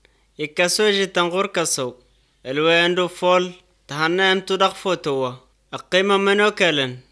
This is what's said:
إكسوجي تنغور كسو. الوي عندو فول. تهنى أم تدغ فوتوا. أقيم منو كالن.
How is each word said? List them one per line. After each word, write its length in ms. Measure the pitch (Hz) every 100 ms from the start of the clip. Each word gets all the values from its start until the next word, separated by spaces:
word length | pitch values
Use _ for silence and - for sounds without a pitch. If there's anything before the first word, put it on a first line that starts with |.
| _ _ _ -
إكسوجي 680 | 151 - 175 - 214 196 190
تنغور 400 | 180 175 185 196
كسو. 480 | 180 156 - 123 - _ _ _ _ 127
الوي 280 | 143 160
عندو 340 | 170 175 180 175
فول. 440 | - 180 180 180 175 _ _ -
تهنى 340 | 147 160 180 190
أم 80 | 190
تدغ 320 | 190 190 190
فوتوا. 580 | - 196 170 156 135 127 127 _ _ _
أقيم 520 | 135 - 185 196 196
منو 260 | 196 202 208
كالن. 480 | 208 175 147 127 127 _